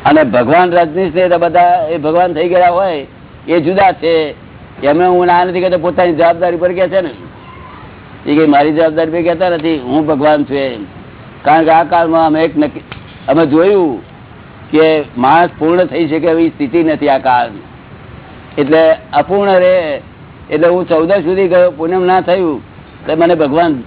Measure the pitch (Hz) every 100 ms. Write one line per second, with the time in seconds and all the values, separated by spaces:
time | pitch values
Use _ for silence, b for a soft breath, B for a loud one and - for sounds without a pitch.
0 | 127 311 302 123 117 165 180 175 170 160
1 | 185 165 180 170 170 170 175 180 156 165
2 | 147 170 180 156 175 180 180 175 196 156
3 | 135 - - - - 170 151 190 196 170
4 | 160 165 151 123 - - - - 135 151
5 | 180 180 175 175 180 180 180 175 170 190
6 | 175 156 170 165 175 170 180 185 180 190
7 | 165 104 87 - - - - - - -
8 | - - - 147 156 143 147 151 160 156
9 | 160 170 170 165 180 170 165 156 123 143
10 | 156 147 151 151 131 139 135 117 - -
11 | - - - - 139 151 160 160 160 175
12 | 165 165 160 156 160 147 147 - - -
13 | - - - 147 156 151 185 202 165 110
14 | - - - - - - - 151 160 156
15 | 135 120 131 160 175 127 151 175 180 143
16 | 165 156 165 165 165 - 139 170 160 147
17 | 147 135 131 123 117 95 - - - -
18 | - - - - - - 139 160 160 160
19 | - - - 196 202 185 180 185 156 139
20 | - - - - - 151 170 180 175 160
21 | 165 202 160 185 190 180 180 147 165 185
22 | 180 185 175 185 175 131 - - - -
23 | - 160 170 170 147 151 170 135